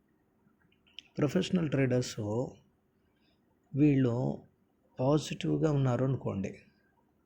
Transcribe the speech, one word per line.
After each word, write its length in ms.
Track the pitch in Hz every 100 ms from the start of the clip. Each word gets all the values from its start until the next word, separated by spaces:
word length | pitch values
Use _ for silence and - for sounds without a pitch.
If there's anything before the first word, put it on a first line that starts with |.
| _ _ _ _ _ _ _ _ _ - - -
ప్రొఫెషనల్ 520 | 143 185 185 185 156
ట్రేడర్స్ 500 | 135 131 123 123 - 104 113 135 - _ _ _ _ _ _ _ _ _ _ _
వీళ్ళు 720 | 135 151 135 123 120 139 143 - _ _ _ _ -
పాజిటివ్‌గా 720 | 131 151 - 156 160 151 156
ఉన్నారు 320 | 143 131 123
అనుకోండి, 500 | 131 120 117 101 98 - - _ _ _ _ _